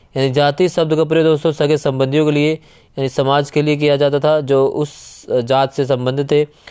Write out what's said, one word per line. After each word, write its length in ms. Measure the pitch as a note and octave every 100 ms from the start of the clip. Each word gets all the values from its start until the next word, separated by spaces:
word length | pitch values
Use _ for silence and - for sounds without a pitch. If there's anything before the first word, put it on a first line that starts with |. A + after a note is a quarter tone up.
| _ C3+
यानी 120 | C3+
जाति 380 | C3+ C#3+ C#3+ F3+
शब्द 260 | E3+ D#3+ D#3
का 80 |
प्रयोग 220 | D#3 D#3+ D#3+
दोस्तों 240 | D3+ E3
सगे 220 | D3 D3 D3+
संबंधियों 460 | C#3+ C3 C3+ D3 D3+
के 60 |
लिए 200 | D3 D3+
यानी 560 | D#3 - - _ - C3+
समाज 420 | - C3+ C#3+ C#3+
के 120 | D3+
लिए 140 | D3+ D3
किया 200 | D3 C#3+
जाता 220 | C#3+ C#3+
था 200 | D3+ D#3
जो 220 | C3+ C3+ C#3
उस 600 | - D3 - - - -
जात 420 | B2 A#2+ C3 C3+
से 120 | - C3+
संबंधित 440 | B2+ B2+ C3+ C#3+
थे, 140 | D3 D3 _ -